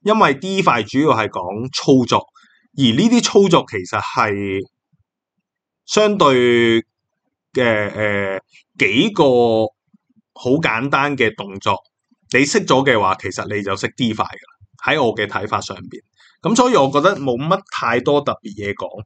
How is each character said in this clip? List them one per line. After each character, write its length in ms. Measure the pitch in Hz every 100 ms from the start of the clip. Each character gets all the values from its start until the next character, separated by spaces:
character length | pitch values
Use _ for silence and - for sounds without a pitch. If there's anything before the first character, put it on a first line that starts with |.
因 160 | 202 220
為 160 | 170 135
DeFi 440 | 185 196 165 120
主 160 | 104 131
要 160 | 156 113
係 120 | 104
講 400 | 101 90 104 131
操 300 | - - 131 117
作， 120 | 110 - _ _ _ _ -
而 60 |
呢 260 | 127 113 220
啲 140 | 240
操 260 | - 196 196
作 160 | 160 -
其 80 | 104
實 220 | 90 107
係 600 | - - 110 101 101 95 - _ _ _ _ _ _ _ _ _ _ _ -
相 300 | - 214 202
對 680 | 151 127 123 120 117 113 - _ _ _ _ _ _
嘅， 100 | 127 120 107 101
呃， 460 | 104 107 101 98 95 _ - _ -
幾 320 | 104 110 214
個 140 | 208 143 123 120 110 110 _ _ _ _ _ _
好 160 | - 123 147
簡 280 | 160 113 139
單 280 | 143 143 139
嘅 180 | 110
動 240 | 107 101 98
作， 180 | 107 95 _ _ _ _ _
你 100 | 123
識 220 | 139 220 180
咗 180 | 135
嘅 160 | 139 117
話， 140 | 95 95
其 80 | 98
實 260 | 92 101
你 80 | 104
就 120 | 98 95
識 100 | 127 -
DeFi 180 | 120
㗎 80 | 107
啦， 280 | - - _ _ _ _
喺 180 | - 151
我 120 | 120
嘅 120 | 104 101
睇 200 | - 104
法 140 | 104
上 160 | - 92
邊。 260 | - - _ _ _ _
噉 120 | 165 233
所 120 | 254
以 60 |
我 160 | 208 135
覺 100 | 143
得 160 | 170 165
冇 200 | 135 120
乜 220 | 156 190 _ -
太 200 | 120 120
多 200 | 127 143
特 120 | 131 107
別 120 | 110
嘢 200 | 104 101
講。 140 | 98 92 -